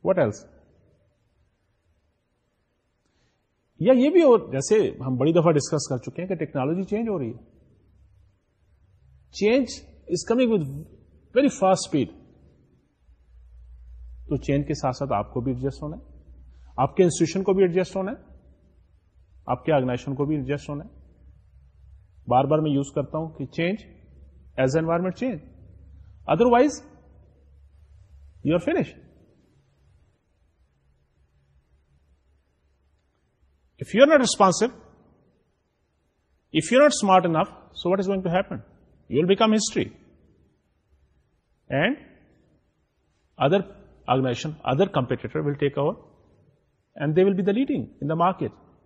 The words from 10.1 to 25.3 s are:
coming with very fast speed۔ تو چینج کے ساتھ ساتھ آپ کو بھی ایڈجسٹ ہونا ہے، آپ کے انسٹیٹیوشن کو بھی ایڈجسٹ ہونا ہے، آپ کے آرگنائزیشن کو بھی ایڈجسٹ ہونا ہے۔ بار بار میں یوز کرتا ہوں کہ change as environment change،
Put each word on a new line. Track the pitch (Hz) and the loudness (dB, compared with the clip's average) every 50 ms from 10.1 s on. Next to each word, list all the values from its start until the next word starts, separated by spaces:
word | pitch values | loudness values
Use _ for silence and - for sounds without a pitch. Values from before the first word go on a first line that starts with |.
| - 185 - - 226 | -6 -6 -2 -2 0
coming | 247 262 233 226 | 2 2 2 2
with | 202 156 135 139 143 160 - - - _ _ _ _ _ _ _ 233 | 0 0 -2 -8 -12 -14 -18 -20 -20 _ _ _ _ _ _ _ 2
very | 285 269 - - - | 2 2 0 2 2
fast | 190 190 185 - - | 2 2 2 0 -2
speed۔ | - 151 120 - - - - _ _ _ _ - _ _ _ _ _ _ _ _ _ _ _ _ - _ _ _ - - - - - - - - - - - - - - - - - - - - | -2 -2 -2 -2 -6 -20 -20 _ _ _ _ -20 _ _ _ _ _ _ _ _ _ _ _ _ -20 _ _ _ -20 -20 -20 -20 -20 -20 -20 -20 -20 -20 -20 -20 -20 -18 -18 -18 -18 -18 -6 -4
تو | 151 | -4
چینج | 135 - - 139 143 147 | -4 -2 0 0 0 0
کے | 139 156 | -2 -6
ساتھ | - - 135 123 | -4 -4 -6 -4
ساتھ | - 143 135 123 | -4 -4 -4 -2
آپ | 101 104 - - | -4 -4 -4 -6
کو | 127 | -6
بھی | 120 139 127 | -4 -4 -6
ایڈجسٹ | 123 131 135 131 - - | -4 -4 -6 -6 -6 -12
ہونا | 151 160 | -12 -12
ہے، | - - - - - - - - - - - - - - - - | -14 -18 -20 -20 -20 -20 -20 -20 -20 -20 -20 -20 -20 -20 -18 -4
آپ | - 127 139 - | -2 -2 -2 2
کے | - 185 | 2 2
انسٹیٹیوشن | 175 - - 170 156 - 196 190 | 2 4 0 -2 -2 -2 -4 -2
کو | 208 190 | 0 2
بھی | 185 190 | 4 2
ایڈجسٹ | 180 165 185 185 - - | 2 2 0 -2 -2 -6
ہونا | 190 190 196 262 | -8 -8 -8 -10
ہے، | - - _ - - _ - - _ _ _ _ _ _ _ _ _ _ _ _ _ _ _ _ - _ | -12 -16 _ -20 -20 _ -20 -20 _ _ _ _ _ _ _ _ _ _ _ _ _ _ _ _ -20 _
آپ | - 127 127 - | -6 -6 -6 -2
کے | - 156 | 0 0
آرگنائزیشن | 143 131 127 123 123 - - 139 | 2 2 0 -4 -6 -6 -8 -4
کو | 127 143 | -4 -2
بھی | 139 156 | -2 -2
ایڈجسٹ | 151 131 123 143 143 - - | -4 -4 -4 -6 -8 -6 -10
ہونا | 147 143 156 | -12 -12 -12
ہے۔ | - - - - - _ _ - - - _ _ _ _ - _ _ _ _ - - - - - _ _ - - - | -16 -20 -20 -20 -20 _ _ -20 -20 -20 _ _ _ _ -20 _ _ _ _ -20 -20 -20 -20 -20 _ _ -20 -4 2
بار | 120 127 135 | 2 2 4
بار | 139 151 156 | 4 2 0
میں | 156 151 | 2 0
یوز | 143 139 139 135 - | 0 -2 -2 -2 -4
کرتا | 156 139 135 - 156 | -6 -6 -4 -6 -8
ہوں | 160 160 | -8 -8
کہ | 156 - 139 | -10 -12 -14
change | 127 - - 165 170 196 220 - - - - - - - - - - _ - - - _ - | -10 -6 -4 -2 -2 -4 -6 -10 -18 -20 -20 -20 -20 -20 -20 -20 -20 _ -20 -20 -18 _ -2
as | 131 131 135 160 | -2 0 0 0
environment | 160 165 165 170 180 185 175 - 247 | 0 0 -2 -2 -2 -4 -6 -4 -6
change، | 262 | -6